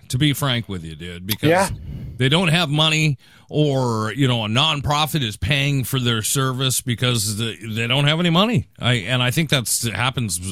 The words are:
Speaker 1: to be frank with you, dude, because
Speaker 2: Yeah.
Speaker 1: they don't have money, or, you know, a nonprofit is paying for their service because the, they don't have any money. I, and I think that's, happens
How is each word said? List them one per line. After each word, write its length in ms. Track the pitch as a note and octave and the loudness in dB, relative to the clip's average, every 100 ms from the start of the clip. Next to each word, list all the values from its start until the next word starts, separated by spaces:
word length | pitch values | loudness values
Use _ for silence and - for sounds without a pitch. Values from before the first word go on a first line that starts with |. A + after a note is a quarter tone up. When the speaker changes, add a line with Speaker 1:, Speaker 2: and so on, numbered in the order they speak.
| - | -4
Speaker 1:
to 100 | B2+ | 2
be 160 | D3+ | 2
frank 340 | C3 C#3 A#2+ G#2 | 2 0 -2 -4
with 160 | F#2 | -8
you, 120 | D#2+ D#2 | -8 -12
dude, 320 | F2 F2 F#2+ | -12 -10 -8
because 220 | - D3+ | 0 2
Speaker 2:
Yeah. 200 | F3+ F#3+ - - - - - | 4 2 -4 -10 -10 -10 0
Speaker 1:
they 120 | C3 | 2
don't 180 | E3 F3 | 4 4
have 220 | E3+ D#3 | 2 2
money, 480 | D3+ D#3 D#3 D#3 C3 - - - | 2 2 4 2 0 -6 -20 -4
or, 640 | D3+ D3+ C3 B2 A2 A2 A2+ | 2 2 2 2 0 -2 2
you 120 | C3 | 2
know, 180 | A#2+ G#2 | 2 0
a 20 | |
nonprofit 760 | A#2 D#3 D3 C3+ D3 D#3 D#3+ | 2 2 0 0 0 0 0
is 160 | A2+ - | -2 -4
paying 460 | - C#3 C#3+ C#3 | -2 0 2 0
for 160 | A2+ C3 | 0 0
their 240 | A#2+ A2+ | 0 0
service 580 | G2+ C#3 C3 B2+ C3 - | 0 0 0 0 -2 -2
because 560 | B2+ A#2 B2 A#2 G2+ G#2 | -2 -2 0 0 -2 -2
the, 180 | A2+ E2+ A2+ A2 | -4 -6 -8 -4
they 100 | A#2 | -2
don't 200 | C3+ C#3+ | 2 2
have 140 | D#3+ | 2
any 120 | F3 | 2
money. 380 | E3 A3 G3 - - | 4 4 2 -2 -4
I, 140 | A#2 | 0
and 280 | B2 F2+ B2+ | 0 0 0
I 80 | B2 | 0
think 200 | D3 D#3 | 0 0
that's, 360 | C#3 G#2+ - A#2 | 0 0 -2 -2
happens 520 | F#2+ B2+ C3 A2 F2 F#2+ | -2 -2 -2 -4 -4 -8